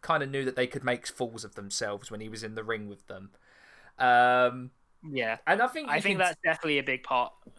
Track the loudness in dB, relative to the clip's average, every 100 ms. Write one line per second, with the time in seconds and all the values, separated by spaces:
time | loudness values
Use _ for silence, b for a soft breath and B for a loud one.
0 | -2 0 0 -2 -2 0 0 0 -2 -2
1 | -4 -6 -6 -6 -14 -12 -8 -4 -4 -4
2 | -8 -10 -10 -10 -10 -8 -4 -6 -6 -14
3 | -16 -16 -16 -20 b b b b b 0
4 | 6 8 8 6 4 2 -10 -16 _ _
5 | -8 -2 -2 0 2 2 2 -2 -2 0
6 | 2 2 2 2 0 0 2 0 0 -4
7 | 0 0 0 -6 -20